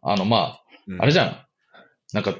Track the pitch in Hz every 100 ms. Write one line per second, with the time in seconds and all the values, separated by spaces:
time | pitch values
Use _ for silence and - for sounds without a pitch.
0 | - 104 104 110 73 - _ - - 90
1 | 123 165 120 - _ _ _ - - _
2 | _ 107 101